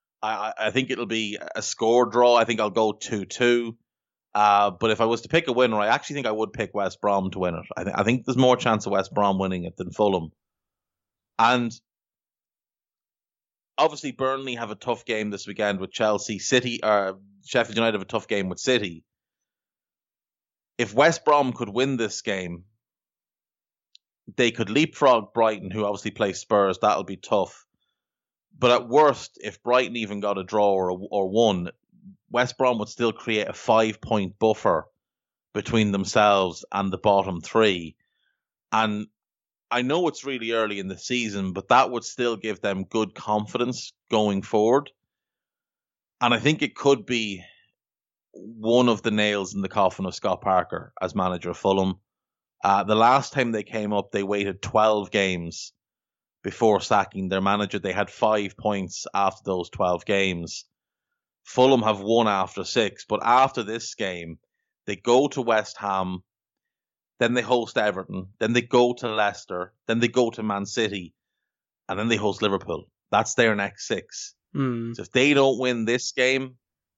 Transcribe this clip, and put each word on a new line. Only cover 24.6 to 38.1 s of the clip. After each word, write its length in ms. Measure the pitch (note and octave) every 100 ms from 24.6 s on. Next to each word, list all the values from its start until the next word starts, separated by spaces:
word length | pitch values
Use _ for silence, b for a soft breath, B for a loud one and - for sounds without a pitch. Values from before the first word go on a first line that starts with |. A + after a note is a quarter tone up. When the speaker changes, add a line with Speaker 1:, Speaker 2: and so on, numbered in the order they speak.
| G#2
Speaker 1:
leapfrog 640 | A#2 D#3 - C#3+ A#2+ G2+
Brighton, 360 | - A2+ G#2+ F#2+
who 140 | G2
obviously 280 | G2+ G2+ A2
play 200 | G2+ G#2+
Spurs. 460 | F#2 - G#2+ G2 F#2
That'll 240 | G#2 E2
be 140 | F#2 F#2+
tough. 480 | - G#2 F#2 - _ _ _ _ _ _ _ _ _ _
But 120 | B2
at 180 | A#2+ A2+
worst, 500 | C3 D3+ A#2+ - _
if 200 | G#2 G2
Brighton 340 | - B2 B2+ A#2
even 240 | G#2+ G#2
got 180 | G#2 G2
a 60 |
draw 280 | F#2 G#2+ G#2
or, 180 | F#2+ F#2 F#2 G2
or 180 | G#2 F#2+
won, 420 | G#2 A#2 F#2+ F2 - _ _ - - _
West 260 | A#2+ B2 -
Brom 220 | C3 A#2+
would 100 | G#2
still 240 | - A#2+
create 340 | G#2+ - G#2+ G2
a 40 |
five-point 880 | - - A2+ A2+ G#2+ - A2 F#2+ -
buffer 480 | A2 G#2+ G#2+ E2 - _ _ _ _ _ _
between 400 | G#2 G2+ A#2 G#2+
themselves 720 | G2 F#2 B2 G#2 G2+ F#2 E2 -
and 180 | G2 G2
the 80 | F#2
bottom 440 | G#2+ G2 F#2+ F2
three. 520 | - - A2 F#2 E2 - _